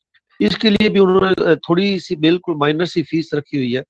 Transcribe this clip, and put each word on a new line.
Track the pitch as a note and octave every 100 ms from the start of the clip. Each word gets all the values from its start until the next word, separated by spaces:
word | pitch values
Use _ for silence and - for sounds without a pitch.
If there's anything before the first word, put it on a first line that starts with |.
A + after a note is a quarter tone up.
| _ _ _ -
इसके | G#3 F3+ A3
लिए | G3+ G#3
भी | F#3+
उन्होंने, | F#3+ F#3+ F#3+ F#3 -
अ, | D#3
थोड़ी | - E3+ G3+ F#3+
सी | - E3
बिल्कुल | D#3 F3 F3 D3+
minor | C#3+ D#3 F3
सी | F3
fees | D3 E3 D3+
रखी | D3 - C#3+
हुई | B2+
है। | B2+